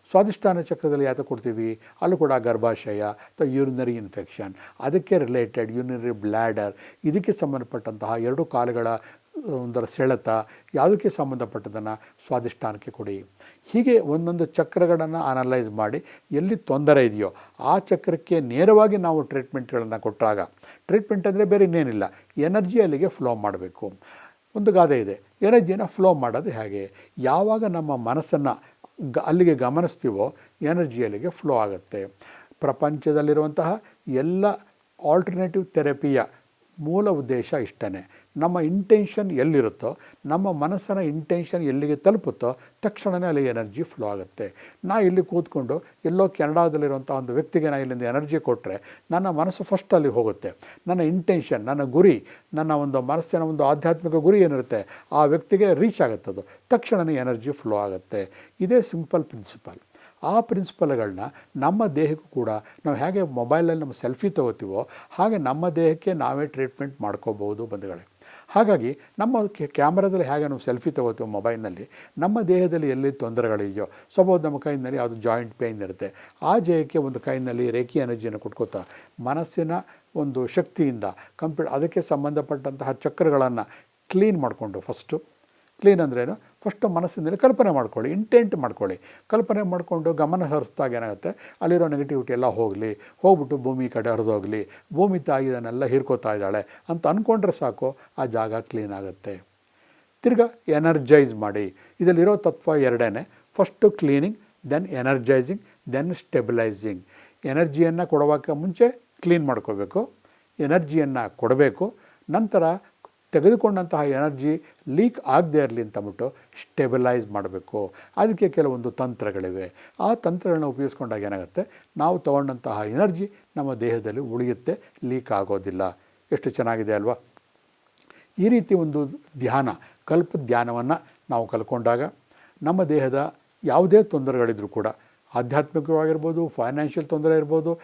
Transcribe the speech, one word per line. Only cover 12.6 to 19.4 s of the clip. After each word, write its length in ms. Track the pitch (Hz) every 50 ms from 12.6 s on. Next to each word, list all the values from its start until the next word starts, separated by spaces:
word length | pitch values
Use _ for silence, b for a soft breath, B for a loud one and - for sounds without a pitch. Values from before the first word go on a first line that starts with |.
| 123 110 107 104 - -
ಕೊಡಿ. 340 | - - 104 101 98 95 92 - _ B B B B B B
ಹೀಗೆ 340 | - - 233 240 262 240 220
ಒಂದೊಂದು 460 | - 143 151 165 170 170 175 170 165
ಚಕ್ರಗಳನ್ನ 720 | 156 - - 156 - - 180 175 170 175 160 160 160 160
ಅನಲೈಸ್ 520 | 165 147 135 131 131 127 127 127 127 113 107
ಮಾಡಿ, 340 | 104 110 107 104 127 - B B B B B -
ಎಲ್ಲಿ 240 | - 147 175 196 226
ತೊಂದರೆ 500 | - - - 135 139 147 151 147 139 123
ಇದೆಯೋ 280 | 113 104 104 101 90 B B B B B B
ಆ 200 | - 139 175 196
ಚಕ್ರಕ್ಕೆ 600 | 190 - 185 160 - 180 165 156 - - 180 165
ನೇರವಾಗಿ 580 | 139 120 117 143 180 214 214 214 214 208 208
ನಾವು 240 | 196 175 165 160 156
ಟ್ರೀಟ್ಮೆಂಟ್ಗಳನ್ನ 760 | 135 - 139 135